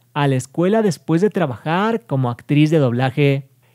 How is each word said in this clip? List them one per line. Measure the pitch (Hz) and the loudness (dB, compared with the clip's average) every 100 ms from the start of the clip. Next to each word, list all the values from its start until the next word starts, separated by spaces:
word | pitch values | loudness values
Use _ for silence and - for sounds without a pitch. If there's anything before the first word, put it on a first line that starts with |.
| _ | _
a | 151 143 | -2 0
la | 131 | 0
escuela | - - 175 220 | -4 -2 0 0
después | 214 147 - 160 | 0 -4 -2 0
de | 208 | 0
trabajar | 202 156 107 151 175 214 233 - | 0 -4 -4 -4 -2 -2 -4 -4
como | 135 123 | -4 -4
actriz | 117 - 147 151 | -6 -2 2 2
de | 160 | 2
doblaje. | 131 120 131 151 143 139 - _ _ | 2 0 -2 0 0 0 -6 _ _